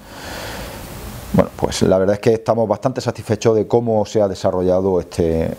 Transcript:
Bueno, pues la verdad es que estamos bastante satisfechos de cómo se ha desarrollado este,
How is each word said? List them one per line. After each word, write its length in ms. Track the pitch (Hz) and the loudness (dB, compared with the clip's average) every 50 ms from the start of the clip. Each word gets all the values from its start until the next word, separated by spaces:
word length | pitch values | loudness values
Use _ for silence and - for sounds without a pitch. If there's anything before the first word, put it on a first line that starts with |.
| - - - - - - - - - - - - - - - - - - - - - - - - - - - | -8 -18 -18 -16 -14 -12 -12 -10 -10 -10 -10 -10 -12 -12 -12 -14 -14 -14 -14 -14 -14 -12 -12 -14 -8 0 2
Bueno, 160 | - - - - | 2 2 2 0
pues 280 | - - - - - - | -4 -4 -4 -2 0 2
la 160 | - 95 95 | 4 4 4
verdad 160 | 95 95 104 | 4 2 2
es 60 | - | 2
que 120 | - 120 110 | 2 2 2
estamos 340 | 110 - - 110 117 113 | 2 2 0 0 2 2
bastante 360 | 104 107 - - 131 127 127 - | 0 0 0 -2 -4 -2 -2 -4
satisfechos 520 | 120 - - 101 - 107 - - 117 110 | -4 -4 -4 -2 -2 -2 0 2 2 4
de 120 | 107 98 | 2 2
cómo 400 | - - 120 120 117 110 107 104 | 2 2 2 2 2 0 0 0
se 160 | - - 110 104 | 0 0 2 2
ha 60 | 98 | 2
desarrollado 720 | 92 - - 98 90 90 90 92 90 92 95 98 92 87 | 0 -2 -2 0 0 2 2 2 2 2 2 2 2 0
este, 540 | 85 - - - 85 82 80 82 82 - - | 0 -2 -2 0 0 2 2 0 0 -2 -4